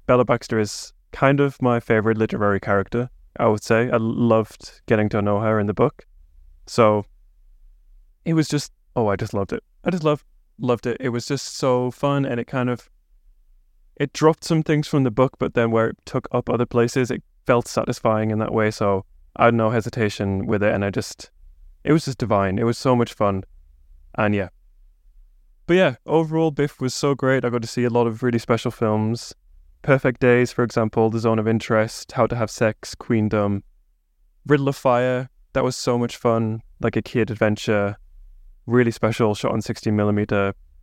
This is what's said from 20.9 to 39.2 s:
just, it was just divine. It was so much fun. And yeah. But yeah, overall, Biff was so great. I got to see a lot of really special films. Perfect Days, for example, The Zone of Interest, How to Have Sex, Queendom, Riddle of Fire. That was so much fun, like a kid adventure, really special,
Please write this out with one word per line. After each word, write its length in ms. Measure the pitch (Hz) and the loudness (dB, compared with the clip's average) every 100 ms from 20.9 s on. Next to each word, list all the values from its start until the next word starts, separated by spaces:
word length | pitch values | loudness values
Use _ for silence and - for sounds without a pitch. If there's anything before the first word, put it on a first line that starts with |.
just, 400 | 90 - - - _ - - - - | -4 -8 -12 -20 _ -20 -20 -20 -6
it 80 | - | 0
was 120 | 160 - | 0 0
just 120 | 127 | -4
divine. 400 | 104 101 98 98 | 0 2 2 0
It 60 | |
was 140 | 117 117 | 0 0
so 180 | 135 123 | 2 2
much 160 | 117 | 0
fun. 300 | - 101 95 - - - _ - - - | 0 0 -2 -6 -18 -20 _ -20 -20 -12
And 200 | - 107 | -2 0
yeah. 140 | 101 90 - _ _ - _ _ - - _ _ _ - | 0 -4 -12 _ _ -20 _ _ -20 -20 _ _ _ 0
But 80 | |
yeah, 220 | 180 165 120 - | 4 4 0 -2
overall, 440 | 160 156 160 160 | 0 0 0 0
Biff 300 | 147 147 - | 0 -2 -2
was 140 | 131 | -6
so 200 | - 143 | -2 -2
great. 300 | 135 131 131 | 0 0 0
I 60 | 120 | 0
got 100 | 120 | -4
to 80 | 110 | -4
see 160 | - | -2
a 60 | 120 | 0
lot 160 | 120 117 | 2 0
of 160 | 110 | 0
really 160 | 127 117 | -2 0
special 320 | - 117 123 | 0 -2 -2
films. 640 | - 113 107 110 117 - - _ - - _ | -2 0 0 0 -4 -8 -20 _ -20 -20 _
Perfect 380 | - 135 135 120 | 0 2 2 2
Days, 300 | 123 120 123 | 4 4 4
for 120 | - | 0
example, 480 | 120 120 110 117 113 | -2 0 0 2 2
The 80 | 113 | 2
Zone 200 | 113 110 | 0 2
of 80 | 107 | 2
Interest, 640 | 113 - 110 110 - - | 0 0 0 0 -6 -8
How 140 | - 113 | -2 0
to 100 | 120 | 0
Have 140 | 110 | -6
Sex, 440 | - 110 - - | -2 -2 -2 -10
Queendom, 680 | - - 113 107 107 101 98 - _ _ _ _ _ _ _ 127 | -12 -2 0 2 0 0 -2 -6 _ _ _ _ _ _ _ 0
Riddle 220 | 147 139 | 0 0
of 80 | 139 | -2
Fire. 520 | 131 120 127 127 131 _ _ | 0 2 0 -2 -6 _ _
That 120 | 131 | -4
was 120 | 127 - | -2 -2
so 220 | 135 120 | -2 -2
much 180 | 120 - | -2 -2
fun, 460 | 120 117 110 113 - - | 0 0 0 -6 -12 -6
like 160 | 113 110 | -2 -2
a 60 | |
kid 280 | - 123 107 | -2 -2 -2
adventure, 640 | 104 107 107 - 104 101 104 - - - - - - | 0 0 0 0 0 -2 -4 -14 -20 -20 -20 -20 -16
really 260 | - 120 117 | 0 2 2
special, 440 | - 110 107 | 0 -2 0